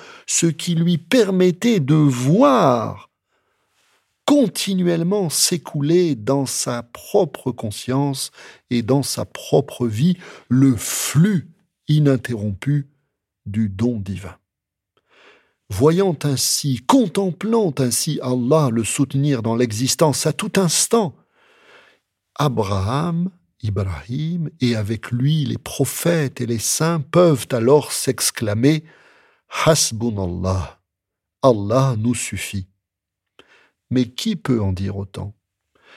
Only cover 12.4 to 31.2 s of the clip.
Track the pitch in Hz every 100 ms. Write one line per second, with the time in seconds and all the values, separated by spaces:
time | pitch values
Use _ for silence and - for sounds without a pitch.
12.4 | 107 95 143 147 135 _ _ _ _ _
13.4 | 104 104 107 95 120 117 98 95 92 -
14.4 | _ _ _ _ _ _ _ _ - _
15.4 | _ _ - 95 147 170 196 151 147 131
16.4 | - - 143 120 - 277 202 196 190 -
17.4 | 208 226 190 139 127 117 160 143 127 127
18.4 | 120 156 139 113 110 - 135 139 147 127
19.4 | 110 117 123 107 127 - 160 127 156 -
20.4 | 208 196 175 - - 233 180 - _ _
21.4 | _ _ _ - _ _ _ _ _ -
22.4 | 147 113 101 98 98 139 170 170 185 -
23.4 | _ _ 104 101 95 73 85 131 160 175
24.4 | 147 - 123 113 104 113 - 120 139 160
25.4 | 120 117 - - 135 - 170 170 135 -
26.4 | 117 113 - - 160 165 135 175 175 135
27.4 | - 120 117 147 - - - 110 - -
28.4 | 107 107 135 156 - _ _ _ _ _
29.4 | - - 156 156 - 110 117 101 90 90
30.4 | 92 92 78 - _ _ _ _